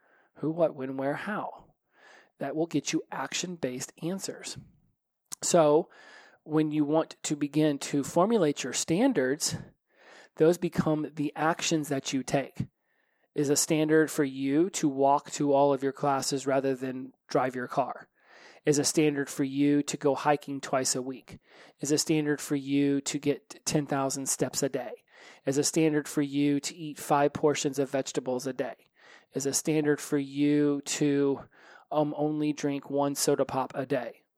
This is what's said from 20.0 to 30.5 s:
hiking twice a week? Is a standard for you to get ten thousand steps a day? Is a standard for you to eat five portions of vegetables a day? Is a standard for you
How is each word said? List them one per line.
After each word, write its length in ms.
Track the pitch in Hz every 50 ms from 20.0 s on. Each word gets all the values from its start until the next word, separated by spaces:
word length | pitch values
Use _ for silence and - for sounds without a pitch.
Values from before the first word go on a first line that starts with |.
| - 143 135
hiking 440 | - - 151 147 - - 143 139 135
twice 340 | - - 143 131 131 - -
a 60 | 131
week? 380 | 123 135 131 110 - - - - _ _ - - - - _ -
Is 120 | 151 139
a 60 | 151
standard 440 | 139 - - 160 156 147 147 147 -
for 140 | - - 151
you 460 | 139 135 139 139 143 143 143 143 139
to 160 | - - -
get 480 | 143 - 147 131 - _ - - - -
ten 200 | - - 151 143
thousand 420 | - 147 139 135 135 131 139 135
steps 340 | - - - 139 123 - -
a 80 | 143 131
day? 220 | - 127 120 - - - _ _ _ - - - - - -
Is 120 | 135 139
a 60 | - -
standard 440 | - - 165 160 156 151 151 139
for 140 | - - 151
you 380 | 143 139 139 143 143 147 143 143
to 160 | - - -
eat 240 | 180 156 151 135 -
five 340 | - - 151 143 143 143 -
portions 460 | - - 147 139 - - 143 131 147
of 100 | 139 131
vegetables 560 | - 135 131 - - 147 123 127 127 127 123
a 60 | 131 127
day? 220 | - 131 123 - _ _ _ _ _ _ - - - _ _ -
Is 120 | 139 135
a 80 | 139 135
standard 460 | - - 160 151 156 147 147 143 -
for 180 | - - 151
you 640 | 143 139 135 135 143 147 147